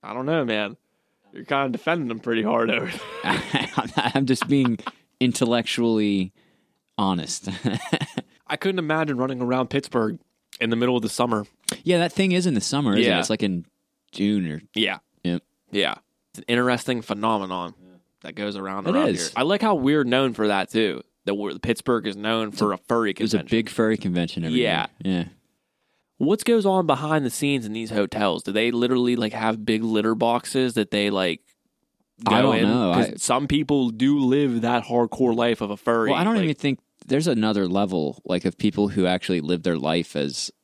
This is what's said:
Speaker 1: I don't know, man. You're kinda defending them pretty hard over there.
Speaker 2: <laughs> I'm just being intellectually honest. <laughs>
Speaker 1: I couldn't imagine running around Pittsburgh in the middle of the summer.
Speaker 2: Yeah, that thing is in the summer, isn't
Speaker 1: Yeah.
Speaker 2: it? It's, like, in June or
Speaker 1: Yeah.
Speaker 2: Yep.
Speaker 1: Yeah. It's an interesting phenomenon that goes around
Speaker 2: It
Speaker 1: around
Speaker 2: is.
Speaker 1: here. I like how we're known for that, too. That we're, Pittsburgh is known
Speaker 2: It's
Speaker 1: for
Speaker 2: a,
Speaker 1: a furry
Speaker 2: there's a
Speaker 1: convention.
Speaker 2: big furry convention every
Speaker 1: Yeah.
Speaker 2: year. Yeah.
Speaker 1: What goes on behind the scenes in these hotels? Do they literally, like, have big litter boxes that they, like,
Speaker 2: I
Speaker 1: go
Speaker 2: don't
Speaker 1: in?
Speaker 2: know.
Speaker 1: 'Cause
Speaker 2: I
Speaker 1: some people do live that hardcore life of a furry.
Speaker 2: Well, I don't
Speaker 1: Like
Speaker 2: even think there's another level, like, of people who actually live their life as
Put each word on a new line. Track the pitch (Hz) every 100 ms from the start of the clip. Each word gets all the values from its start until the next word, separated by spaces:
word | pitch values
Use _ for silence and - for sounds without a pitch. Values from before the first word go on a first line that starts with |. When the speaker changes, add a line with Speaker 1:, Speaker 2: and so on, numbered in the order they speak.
Speaker 1:
I | 98
don't | 113
know, | 131 160
man. | 127 107 104 120 _ _ _ _ _
You're | -
kinda | - 139 139
defending | 117 - 170 131
them | 113
pretty | 120 117
hard | 107 117 113
over | 117 98
there. | 87 - -
Speaker 2:
<laughs> | - 156 - 143 143 - 120 - 113
I'm | 139
just | 135 131 -
being | 139 127 113 - - _ _
intellectually | 127 117 120 120 113 - 117 110 104 101 92 _ _ _ _ _ _ -
honest. | 98 90 78 - - 92 120 92 - -
<laughs> | - - - _ _
Speaker 1:
I | 151
couldn't | 190 190
imagine | 156 156 156 131
running | 131 127
around | 123 127 127
Pittsburgh | 139 - 123 110 - _ _ _ -
in | 113
the | 117
middle | 123 123
of |
the | 110
summer. | - 123 110 101 _ - -
Speaker 2:
Yeah, | - 175
that | 170
thing | - 190
is | 180 180
in |
the | 123
summer, | - 139 139
isn't | 104 120
Speaker 1:
Yeah. | 98
Speaker 2:
it? |
It's, | 90
like, | 110
in | 104 90 82 _ _ _ _
June | - 101 104 87
or | 76 -
Speaker 1:
Yeah. | - 101 95 _ _
Speaker 2:
Yep. | 90 87 _ _ _
Speaker 1:
Yeah. | 101 82 - _ _ _
It's | -
an | -
interesting | 120 123 120 - 123
phenomenon | 107 104 110 110 95 92 87 90 92 92 _ _
that | -
goes | 104 104 98
around | 98 98 101
Speaker 2:
It |
Speaker 1:
around | 247 294
Speaker 2:
is. | 101 82
Speaker 1:
here. | -
I |
like | 139 196
how | 220
we're | 180 131 151
known | 127 127 135
for | 110 107
that, | 98 92
too. | 113 107 65 - _
That | -
we're, | 101 101 76
Pittsburgh | - 117 - 120 110
is | 101
known | 107 113 110
Speaker 2:
It's | -
Speaker 1:
for | 107
Speaker 2:
a, |
Speaker 1:
a | 92 -
furry | 117 110
Speaker 2:
there's | 95 107
a | 101
Speaker 1:
convention. | 73 113
Speaker 2:
big | 110
furry | - 110 110
convention | 101 87 85 -
every | 82 80
Speaker 1:
Yeah. | 113 82 - _
Speaker 2:
year. | 95
Yeah. | 92 87 - _ _ _ _ _ _ _ _
Speaker 1:
What | 143 214
goes | - 233
on | 196 190 170
behind | 131 151 156
the | 131
scenes | - 143 139 110
in |
these | 110 113
hotels? | 107 101 107 104 82
Do | -
they | 101 117
literally, | 120 120 127 123 120
like, | 110
have | 113 110 110 107
big | 110
litter | 113 110 110
boxes | 113 117 120 - 135 127
that | 113 104
they, | 104 104
like, | 98 92 80 _ _ _ _ _ _ _ _ -
Speaker 2:
I | 110
Speaker 1:
go | 135
Speaker 2:
don't | 113
Speaker 1:
in? | 101
Speaker 2:
know. | 123 101
Speaker 1:
'Cause | 90 98
Speaker 2:
I | -
Speaker 1:
some | - 127 139
people | 143 135 143 123
do | 110 131 143
live | 131 135 143 117
that | 117 120
hardcore | 113 120 120 - 127
life | 117 120 113
of | 104
a | 104
furry. | - 117 110
Speaker 2:
Well, | 135
I |
don't | 185 226
Speaker 1:
Like |
Speaker 2:
even | 170
think | 143 143 135 _ _ -
there's | 135 160
another | 117 110 104 95
level, | 92 101 90 73 -
like, | - 90
of | 95 -
people | 107 101 101
who | 98 92
actually | 90 - 90
live | 76 87
their | 85 82
life | 71 85 85
as | 76 71 65 - -